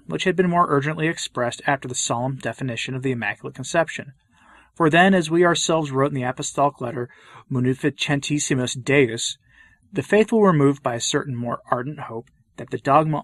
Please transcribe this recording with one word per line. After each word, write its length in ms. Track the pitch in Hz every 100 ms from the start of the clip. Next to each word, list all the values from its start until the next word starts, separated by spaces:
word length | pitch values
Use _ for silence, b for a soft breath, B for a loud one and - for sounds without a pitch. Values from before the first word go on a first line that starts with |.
| -
which 180 | -
had 120 | 185 175
been 140 | 180
more 160 | 170 175
urgently 400 | 143 139 160 160
expressed 540 | 165 - - 120 - -
after 220 | 139 131
the 60 | 123
solemn 400 | - 120 127 131
definition 580 | 117 - 131 113 -
of 80 | 127
the 100 | 131
Immaculate 440 | 120 104 104 - -
Conception. 560 | 131 170 160 - - - _ b b b b
For 160 | - 165
then, 240 | 165 190
as 160 | 190 156
we 140 | 170
ourselves 460 | 175 165 - 160 147
wrote 200 | 135 139
in 40 |
the 100 | 139
apostolic 560 | 123 131 143 - 143 -
letter, 280 | 123 120 120 B B B B
Munificentissimus 1300 | 131 123 131 151 139 - 143 - 147 - 139 123 131
Deus, 540 | 120 139 127 117 - - b b b b b
the 120 | -
faithful 380 | - 208 220 226
were 120 | 202
moved 300 | 156 139 139
by 140 | 127 117
a 40 |
certain 340 | - 143 143
more 260 | 120 120 - -
ardent 300 | 127 127 147
hope 260 | 131 113 - _ _ -
that 120 | 127
the 80 | 131
dogma 440 | - 143 156 151